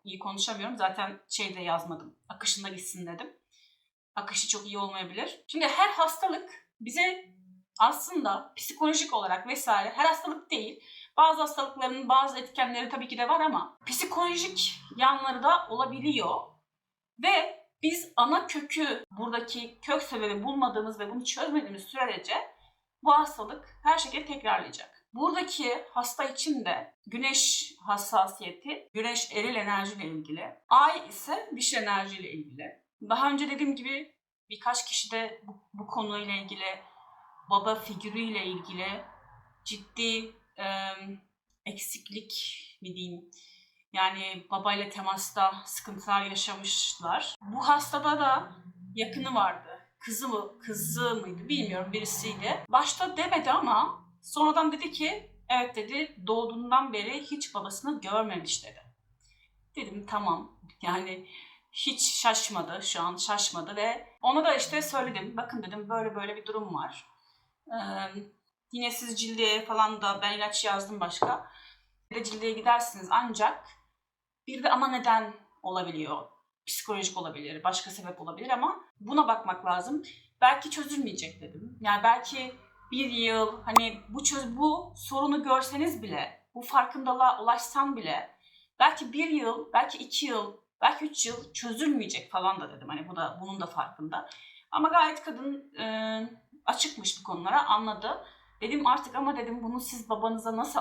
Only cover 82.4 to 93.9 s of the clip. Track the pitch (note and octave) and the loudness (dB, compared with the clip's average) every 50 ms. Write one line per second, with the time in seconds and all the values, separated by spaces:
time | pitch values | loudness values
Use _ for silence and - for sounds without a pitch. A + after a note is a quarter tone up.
82.4 | C4 B3+ - - - - _ _ - - B3+ B3+ C#4 B3 A#3 A#3 A3+ A3+ A3+ A3 | -6 -8 -10 -14 -20 -20 _ _ -12 -6 -2 -2 -2 0 0 2 2 4 4 4
83.4 | A3 G#3+ - - - - A3 A#3+ A#3 A3+ G3+ G3+ - - G#3 C#4 C#4+ - C#4+ C#4 | 2 2 0 -4 -4 4 4 4 4 4 0 -8 -12 -10 -8 -2 0 0 0 0
84.4 | C4 A#3 A#3 C4 D4 D4+ D4+ F4+ F4+ - - - - - C#4 C4+ C#4+ C#4+ C#4+ D4 | -4 -4 0 2 4 4 4 2 -2 -8 -14 -14 -10 -4 -2 0 2 2 2 0
85.4 | C4+ C4+ C4 C4 C4 - C#4 C#4 D#4 E4+ D4+ A3+ A3 G3 D#3 C#3+ - - - - | 4 4 4 4 4 0 -2 0 0 0 -2 -4 -6 -6 -4 -4 -4 -6 -8 -14
86.4 | _ _ _ A#3+ B3 - - C4 B3 B3 - D4 C4 B3+ B3 B3+ B3+ B3+ A#3+ - | _ _ _ -14 -8 2 4 4 4 4 0 -4 -2 0 4 6 6 6 6 4
87.4 | G#3+ A#3+ A#3+ A#3+ - - - C#4 C#4 C#4+ - A#3 - D#3+ D3 - - - - _ | 4 2 2 2 0 0 0 2 2 2 0 -4 -2 -2 -2 -4 -4 -8 -14 _
88.4 | _ _ _ _ _ _ _ - C4 - - - C#4+ A#3 A#3 C#4+ E4 D#4+ D4+ D4 | _ _ _ _ _ _ _ 6 6 6 6 2 -4 -6 -2 -2 0 0 0 0
89.4 | A#3+ A3+ A#3 - - - - A#3 C#4 - - - - - - - D4 C4+ A#3+ G#3+ | 0 0 -2 -2 -4 2 4 4 4 4 0 -8 -8 -4 -2 -2 0 0 -2 -2
90.4 | G3+ G3+ - - _ _ _ _ A3+ A#3+ C4+ - D#4 D4+ - - - A#3 A#3 - | -4 -6 -10 -16 _ _ _ _ 2 2 2 2 -2 -4 -2 -2 -2 -2 -4 -6
91.4 | - - - - A#3+ A#3+ A3 A#3 D#4 D4+ C#4+ A#3+ G#3 F3+ - F3 - - - F#3 | -10 -10 -10 -8 -6 -6 -4 0 2 2 2 2 0 -2 -4 -8 -6 -4 -2 0
92.4 | F#3 F#3+ G3 F#3+ F3 C#3+ - C3 C3+ C#3 D3+ D3+ D#3 F3+ F3+ E3 D#3+ C#3 - F3 | 2 2 0 0 -4 -10 -12 -14 -10 -10 -8 -8 -8 -8 -4 -4 -4 -4 -4 -8
93.4 | F#3 G3 G3 G3 E3+ F3 - D3+ - - | -10 -10 -6 -6 -8 -4 -4 -4 -6 -6